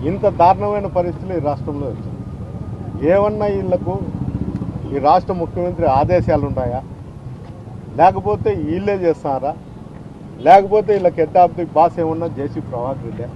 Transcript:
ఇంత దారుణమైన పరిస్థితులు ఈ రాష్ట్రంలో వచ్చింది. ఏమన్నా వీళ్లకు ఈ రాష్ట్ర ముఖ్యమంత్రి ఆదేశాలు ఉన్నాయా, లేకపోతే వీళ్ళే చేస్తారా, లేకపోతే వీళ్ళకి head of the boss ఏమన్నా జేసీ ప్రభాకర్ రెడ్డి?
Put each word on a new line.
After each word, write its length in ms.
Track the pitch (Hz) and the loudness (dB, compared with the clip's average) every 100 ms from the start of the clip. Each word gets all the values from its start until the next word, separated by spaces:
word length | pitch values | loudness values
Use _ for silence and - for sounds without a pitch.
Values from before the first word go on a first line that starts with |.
| 135 | -2
ఇంత 160 | 190 208 170 | 0 0 6
దారుణమైన 480 | 170 190 208 208 202 180 | 6 6 0 -2 -2 -2
పరిస్థితులు 360 | 175 165 190 175 | -2 -4 -6 -2
ఈ 40 | 147 | -2
రాష్ట్రంలో 400 | 139 147 143 139 | -2 -6 -6 -6
వచ్చింది. 280 | - - - - - - - - - - 190 214 | -6 -10 -10 -10 -12 -12 -10 -10 -10 -10 -2 2
ఏమన్నా 340 | 196 208 214 208 | 4 4 0 -2
వీళ్లకు 400 | 196 185 180 175 190 190 - - - - - - - - | -2 0 -2 -2 -4 -6 -6 -4 -4 -4 -6 -8 -8 -6
ఈ 60 | 139 143 | 0 4
రాష్ట్ర 280 | 180 175 180 | 4 2 -4
ముఖ్యమంత్రి 460 | 160 180 175 175 160 135 | -4 -2 -4 0 2 2
ఆదేశాలు 440 | 156 180 175 151 143 | 4 2 2 0 0
ఉన్నాయా, 300 | 131 123 123 - - - - - - - - - - - - | -2 -4 -6 -8 -16 -16 -16 -16 -14 -16 -16 -16 -16 -10 4
లేకపోతే 500 | 175 190 196 208 220 196 151 | 4 6 -2 0 0 -2 -2
వీళ్ళే 260 | 175 202 202 | -2 0 2
చేస్తారా, 480 | 170 151 151 131 135 - - - - - - - - - 131 | 0 0 -2 -2 -2 -6 -14 -16 -16 -16 -16 -16 -16 0 8
లేకపోతే 440 | 190 196 214 208 202 | 8 8 2 4 2
వీళ్ళకి 240 | 180 170 | 2 2
head 140 | 156 185 | 2 6
of 60 | 175 165 | 4 2
the 80 | 165 151 | -2 4
boss 220 | 165 170 | 4 2
ఏమన్నా 260 | 160 160 170 113 | -2 -2 -4 -6
జేసీ 220 | 139 - - | -6 -6 -8
ప్రభాకర్ 360 | 123 123 131 117 | -6 -6 -6 -10
రెడ్డి? 180 | 107 120 | -10 -12